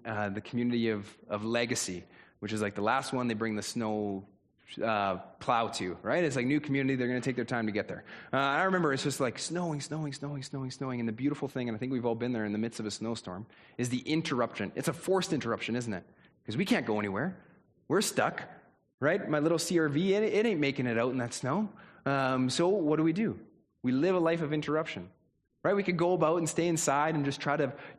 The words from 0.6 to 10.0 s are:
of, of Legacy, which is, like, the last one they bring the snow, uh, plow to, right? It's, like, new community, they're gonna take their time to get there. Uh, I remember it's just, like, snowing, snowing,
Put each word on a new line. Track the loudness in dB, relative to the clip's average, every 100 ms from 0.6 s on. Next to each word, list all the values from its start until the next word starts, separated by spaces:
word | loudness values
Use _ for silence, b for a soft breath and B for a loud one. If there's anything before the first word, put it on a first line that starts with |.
| 0 2 0
of, | -2 -6 -16 -6
of | -4
Legacy, | 0 0 0 -2 -4 -8 -12 B B B
which | -6
is, | -2
like, | -2
the | 0
last | 0 0 0
one | -2 0
they |
bring | -2 -2 -4
the |
snow, | -4 -4 -2 -2 -2 -4 -8 _ _ _ -16 -4
uh, | 0 2 2 0 -6 -6
plow | 0 2 2
to, | -2 -4 -4
right? | 0 2
It's, | 2 2
like, | 2
new | 2
community, | 2 0 2
they're | 2 0
gonna | 0
take | 0 -2
their |
time | -2 0 0
to |
get | -2 -4
there. | -8 B B B
Uh, | 0
I | 2 2
remember | 2 4 2
it's | 2
just, | 0 0
like, | -2 -2
snowing, | -6 -4 -2 -4
snowing, | -4 -6